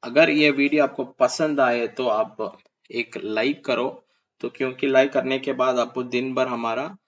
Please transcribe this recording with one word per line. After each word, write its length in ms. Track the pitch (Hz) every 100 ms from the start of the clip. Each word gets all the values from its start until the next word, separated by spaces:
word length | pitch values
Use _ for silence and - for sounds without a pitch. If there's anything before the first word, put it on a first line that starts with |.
अगर 260 | - 131 165
ये 220 | 151 151
वीडियो 320 | 139 143 151
आपको 200 | - -
पसंद 560 | 127 - 127 - 156 143
आए 280 | 131 120 117
तो 200 | - 127
आप 500 | 107 110 - 107 - _ _ _
एक 260 | 113 117 -
लाइक 420 | 101 107 127 143 -
करो, 420 | 120 131 - _ _ _ _
तो 100 | 120
क्योंकि 380 | - 131 131 139
लाइक 240 | 135 135
करने 280 | 135 131 135
के 140 | 135
बाद 260 | 131 131 127
आपको 240 | 117 131
दिन 300 | 123 123 127
भर 140 | 127 127
हमारा 500 | 120 117 135 151 190